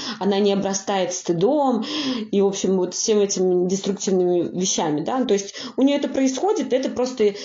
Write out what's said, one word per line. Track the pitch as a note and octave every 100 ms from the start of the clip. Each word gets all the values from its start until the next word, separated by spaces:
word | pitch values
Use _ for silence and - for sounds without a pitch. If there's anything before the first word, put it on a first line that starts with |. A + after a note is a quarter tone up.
| - A3+
она | F#3+ G3
не | G3+
обрастает | G3 F#3+ G3 - G3 F3
стыдом | - - E3+ G3 D4 C4+ A3+ A3 D4+ C#4 A#3 G#3+
и, | G3+
в | G3
общем, | G3 F#3+ F#3+
вот | F3+
всем | - - G#3
этим | G3 F#3 F#3 F3+ F3+
деструктивными | F#3+ G3+ F#3+ - F#3 F3+ F3 D#3+ E3+
вещами, | F#3+ - E3+ D3
да, | E3+ C4 B3
то |
есть | G3+ G3 - B3 -
у |
неё | C4+ C#4+
это | -
происходит, | - C4+ - F#4+ G#4+ A3+
это | B3+ C4
просто | G#3+ B3+ - G#3 G3+